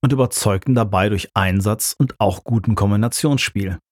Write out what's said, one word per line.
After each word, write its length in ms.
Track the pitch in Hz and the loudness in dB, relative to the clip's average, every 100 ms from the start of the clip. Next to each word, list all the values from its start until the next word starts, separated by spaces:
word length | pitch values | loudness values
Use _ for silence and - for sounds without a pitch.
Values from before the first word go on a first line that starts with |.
und 120 | 135 | 2
überzeugten 600 | 135 123 - 110 95 - 123 | 2 0 0 0 0 0 0
dabei 340 | 107 98 101 | 2 0 0
durch 260 | 101 - - | 0 -2 0
Einsatz 580 | 95 95 98 110 - - | 2 2 0 -2 -4 -2
und 200 | 131 - | -4 0
auch 260 | 101 92 - | -2 -2 -4
gutem 300 | 117 98 104 | -2 0 0
Kombinationsspiel. 1040 | 101 104 117 - 160 139 - 101 98 85 _ | 2 2 0 -2 0 0 -2 -4 -6 -8 _